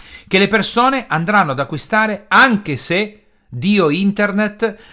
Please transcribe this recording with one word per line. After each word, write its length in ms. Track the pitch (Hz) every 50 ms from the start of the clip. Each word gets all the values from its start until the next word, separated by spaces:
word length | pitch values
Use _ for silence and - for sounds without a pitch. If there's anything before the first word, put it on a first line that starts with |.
| - - - - -
che 120 | - 185 190
le 100 | 196 196
persone 560 | 214 208 - - - 233 247 269 269 254 -
andranno 460 | - 147 165 170 196 208 202 180 143
ad 80 | 131 135
acquistare 640 | 135 - 151 139 - - 220 214 220 214 202 196 - _
anche 500 | 185 214 262 262 220 196 - 160 139 -
se 480 | - - 170 190 214 208 - - _ _ _ _ _
Dio 440 | _ 120 123 139 196 208 196 170 147
Internet 840 | 147 180 196 202 196 214 208 202 190 208 214 208 208 - 233 214 202 - - -